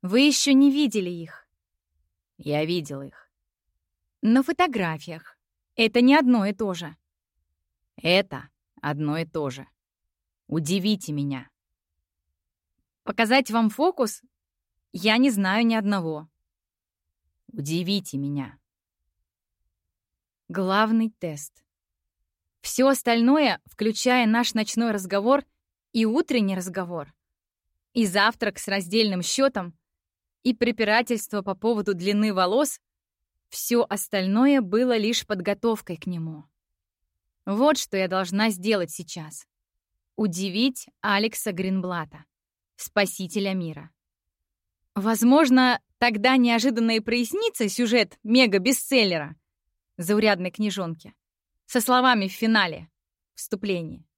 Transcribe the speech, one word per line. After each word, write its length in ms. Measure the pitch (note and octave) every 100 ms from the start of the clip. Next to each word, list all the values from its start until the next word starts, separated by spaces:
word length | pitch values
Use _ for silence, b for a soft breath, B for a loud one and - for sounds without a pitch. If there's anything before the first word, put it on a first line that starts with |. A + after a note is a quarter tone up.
«Вы 200 | F#3 A3
ещё 320 | C#4+ C4 C#4+
не 180 | C4+ C#4
видели 380 | C#4 C#4+ G#3 F3+
их». 340 | F3 E3 - _ _ _ _ _ _ _ _ _ _
Я 280 | D3 D3 D#3
видел 360 | F3 D3+ C#3
их. 300 | C#3 - _ _ _ _ _ _ _ _ _ _
На 220 | G#3 B3
фотографиях. 960 | C#4 D#4 F4+ A#3+ F3 D#3+ - D#3+ - _ _ _ _ -
Это 260 | A3+ A#3+
не 140 | B3 C#4+
одно 300 | B3+ A#3+ G3
и 80 |
то 200 | G3 G#3+
же. 220 | F3 E3 D#3+ _ _ _ _ _ _ _ _ _ -
Это 540 | D#3+ F3+ G3 C3 - _ _ _
одно 360 | C#3+ D3 D3+ D#3
и 80 | E3
то 240 | D#3+ C#3+
же. 180 | C3 - _ _ _ _ _ _ _ _
Удивите 680 | D#3+ D3 F#3+ F#3+ G#3 -
меня. 360 | D3 C#3+ C3+ B2+ _ _ _ _ _ _ _ _ _ _ _ _ _ _ _
Показать 480 | - G3 A3 C4 C4
вам 180 | A3+ A3
фокус? 520 | G#3+ E4 F4+ A#3 - _ _ _ _ _ _ _
Я 260 | F3+ G3+ A3
не 120 | C#4
знаю 360 | G#3 F#3+ G#3 A#3
ни 100 | A3+
одного. 520 | G3+ G3+ E3 D#3 D#3+ _ _ _ _ _ _ _ _ _ _ _ _
Удивите 680 | A3 C#3+ E3 F3+ G3+ - C3+
меня. 420 | C#3 C#3+ C3 - _ _ _ _ _ _ _ _ _ _ _ _ _ _ _ _ _ _ _
Главный 600 | F3+ F#3 G3 A3 A3+ A3+
тест. 520 | _ E3+ D3 - _ _ _ _ _ _ _ _ _ _ _
Всё 260 | - - C4
остальное, 720 | C4+ - A#3 A#3 D4 C#4 F3 _
включая 600 | - A3 A3 B3+ B3 A3+
наш 280 | A3+ A#3+
ночной 380 | A3+ G#3+ - A#3
разговор 540 | G#3 F#3 G3 G#3+ C#4+ - _ _ _ _
и 140 | A#3 A3
утренний 500 | B3 F#4 B3 G3 F#3+
разговор, 580 | F#3 F3+ F3 E3+ C#3+ _ _ _ _ _ _ _ _
и 120 | - G#3+
завтрак 520 | F#3 G#3 A#3 G#3 G3
с 100 | -
раздельным 540 | G3 E3+ G#3+ A3 F#3
счётом, 560 | E3+ - C4+ A3+ F3 - _ _ _ _ _ _
и 100 | B3
препирательство 880 | A3+ A#3+ A3+ G#3+ A3 A#3+ A3+ - G#3
по 140 | G3 F#3+
поводу 380 | A3 A3+ G3+
длины 400 | F#3 F#3 G#3 G#3+
волос, 460 | F#3+ F3+ A3 D4 - _ _ _ _ _ _ _
всё 360 | - - A#3+ -
остальное 720 | G3+ - G3+ F#3 G#3 C4+ C#4
было 360 | G3 G#3 B3+ A#3
лишь 280 | G#3+ A#3+ -
подготовкой 720 | G3+ F3+ G3+ A#3 G#3+ - E3+
к 80 | -
нему. 400 | F3 D#3+ D#3 D3+ _ _ _ _ _ _ _ _ _ -
Вот 320 | G3+ C#4+ D4+
что 200 | - G3
я 100 | F#3
должна 420 | F#3+ F3+ G3 A3
сделать 420 | F#3+ G3 G#3 E3+
сейчас. 560 | - E3 F3+ D#3 - _ _ _ _ _ _ _ -
Удивить 720 | G#3+ E3+ G3 F#3 C4 B3+ - _
Алекса 500 | G#3 G3+ G#3+ - -
Гринблата, 760 | F3 F#3+ F#3+ F3+ F3 D3+ - - _ _ _ _ _
спасителя 760 | - - G3 - F#3 G#3+ G3
мира. 360 | F#3+ E3 D3+ D#3+ _ _ _ _ _ _ _ _ _ _ -
Возможно, 840 | G3+ A3 A#3 C#4 D4+ B3+ B3+ A#3+ _ _
тогда 400 | A#3+ G#3+ A#3+ C4
неожиданно 540 | A#3+ A#3 B3 A#3 A3+
и 80 | A3
прояснится 680 | A3 A#3+ A#3 F#4+ A4+ - G#3
сюжет 520 | - A#3+ A#3+ G#3 -
мега-бестселлера, 1120 | G#3+ A#3+ B3 G3 F#3 C4 - C4+ G#3 E3+ D3 D#3+ _ _ _ _ _ -
заурядной 540 | E3+ G#3 G#3+ G3 F3+
книжонки, 600 | F3 G#3+ G3 E3+ E3 - _ _ _ _ _ _
со 160 | B3+
словами 460 | A3+ B3+ B3+ A#3+ F#3+
в 40 |
финале, 580 | - A3 A3+ F#3 - E3 _ _ _ _
вступлении. 720 | - - G3 G3+ F3+ D#3+ F3 _